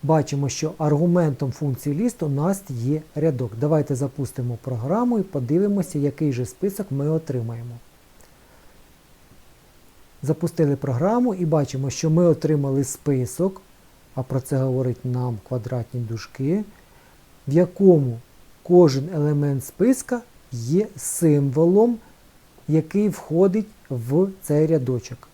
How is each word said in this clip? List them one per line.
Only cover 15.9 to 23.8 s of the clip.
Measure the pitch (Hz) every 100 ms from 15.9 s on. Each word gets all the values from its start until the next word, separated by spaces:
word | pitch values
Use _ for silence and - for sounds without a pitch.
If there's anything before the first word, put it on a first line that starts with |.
| 123
дужки, | 113 113 - - 135 196 208 - - - - - - - -
в |
якому | 151 180 - 196 165 135 117 - _ - -
кожен | - 180 165 135 151
елемент | 170 147 147 143 139 -
списка | - 247 262 - 240 240 - _
є | 120 113 170 220 -
символом, | - - 165 147 139 131 170 190 233 226 - - - _ _ - -
який | 156 156 202 208
входить | - - 160 196 196 214 -